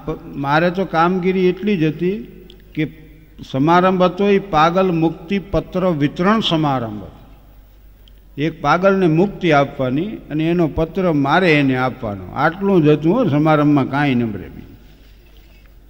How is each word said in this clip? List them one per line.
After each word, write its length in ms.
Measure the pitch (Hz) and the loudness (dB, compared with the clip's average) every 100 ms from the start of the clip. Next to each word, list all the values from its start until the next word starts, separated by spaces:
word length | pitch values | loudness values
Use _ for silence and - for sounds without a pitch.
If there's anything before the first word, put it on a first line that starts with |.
| 151 | -10
પ-, 180 | 156 | -10
મારે 460 | 165 160 139 151 175 | -12 -8 -2 0 0
તો 140 | 180 | -2
કામગીરી 600 | 185 165 170 185 180 185 180 | -4 0 0 0 0 2 0
એટલી 300 | 180 208 202 | 0 -2 0
જ 80 | |
હતી 600 | 156 156 175 214 240 - - - - | -2 -2 -4 -4 -10 -20 -20 -20 -14
કે 120 | - 156 - - - - - - | -8 -8 -8 -20 -20 -20 -20 -10
સમારંભ 520 | 131 147 175 185 185 | -2 2 4 4 2
હતો 260 | 180 180 202 | 0 2 2
એ 100 | 196 | 0
પાગલ 540 | 196 156 160 175 185 | 0 2 2 2 0
મુક્તિ 460 | 170 160 160 - 202 | 2 0 -2 -4 -6
પત્ર 520 | - 160 156 185 185 | -2 -4 -4 -2 -2
વિતરણ 500 | 156 143 - 180 220 | 0 -2 0 0 0
સમારંભ 640 | - 165 147 131 113 107 | 0 0 0 -2 -6 -10
હતો. 160 | 87 - - - - - - - - - - - - - | -14 -20 -20 -20 -20 -20 -20 -20 -20 -20 -20 -20 -18 -6
એક 220 | 151 160 | -6 -4
પાગલને 460 | 143 165 190 196 185 | 0 2 4 4 4
મુક્તિ 460 | 156 202 - 175 | 2 0 0 2
આપવાની 540 | 147 135 - 127 135 202 | 2 2 -2 -4 -2 -4
અને 440 | 220 - 147 160 | -8 -8 -4 -2
એનો 180 | 175 160 | 0 0
પત્ર 440 | - 165 180 185 | -2 -4 -2 0
મારે 400 | 147 139 160 185 | 0 2 2 4
એને 240 | 151 135 127 | 4 2 0
આપવાનો, 480 | 127 110 110 101 | -2 -4 -8 -8
આટલું 600 | 92 107 151 175 196 190 | -10 -2 -2 0 2 4
જ 40 | 151 | 4
હતું 260 | 147 160 | 4 2
હો, 140 | 220 220 | 0 0
સમારંભમાં 600 | 143 156 151 147 143 127 | 2 2 2 4 2 0
કાંઈ 240 | 139 147 | -2 0
નંબરે 340 | 123 117 98 78 | 0 -2 -6 -12
બી. 140 | - - - - - - - - - - - - - - | -18 -20 -20 -20 -20 -20 -20 -20 -20 -20 -20 -20 -20 -20